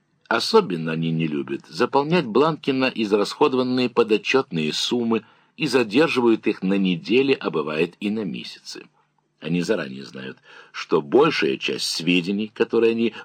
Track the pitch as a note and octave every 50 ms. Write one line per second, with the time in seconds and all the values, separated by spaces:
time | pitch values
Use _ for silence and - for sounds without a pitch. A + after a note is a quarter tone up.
0 | _ _ _ _ _ - - B2 - - A3+ A3 F#3 - F2 E2 D#2+ E2 D#2+ E2
1 | E2 E2 E2 D#2+ D#2+ D#2 D2 C#2+ C2+ C2 C#2 C2 - - D#2 E2 - - - C#3
2 | C#3+ D3+ E3+ F3+ C#3+ A2+ G2+ B2 D3 E3 D3+ - - C#3+ C3 C3 C3 B2+ - A2
3 | A2+ G2 G#2+ G2+ G2 - - - D3 D3 B2+ B2+ B2+ B2+ B2+ B2+ B2 A#2+ - A#2+
4 | A2+ G#2+ G#2+ G2 - - - C3+ C3+ - F2 D#2+ D#2 D2+ - - - - A#2+ B2
5 | A#2 A2+ A2+ G#2+ - _ _ _ _ _ _ - D#3 C3 A#2+ C3 A#2 G#2 G2+ C#3+
6 | E3 C#3+ B2+ B2+ A#2+ A#2 A2 G#2+ - A2+ - - F#2+ F#2 G2 G2 F#2+ F#2 F2+ E2
7 | - - A2+ C3 C3+ C#3 C3 - G2+ G2 D#2+ D#2+ D2 D2+ D2+ D#2 F2 E2+ - -
8 | G#2 G2+ G#2+ A2+ G#2 F2 B1 A#1 - - - - - - - - - - _ _
9 | _ _ _ _ _ _ _ - - D#2 F2 F2+ E2 - A2 F2 D2+ C2 B1+ C2+
10 | C2+ B1 B1+ C2 C2 C2 - _ _ - - - - _ - - - - E2+ D#2+
11 | D2 C#2+ - B2+ D#3 D#3+ - - - C#2 C2+ C2+ - - C2 A#1+ - - - -
12 | D#2+ E2+ F2 F2+ E2 F#2 G2+ G2+ A2 G#2 - - A#2 - A#2+ A2+ A#2 A2+ A#2 A#2
13 | A#2 A2 - -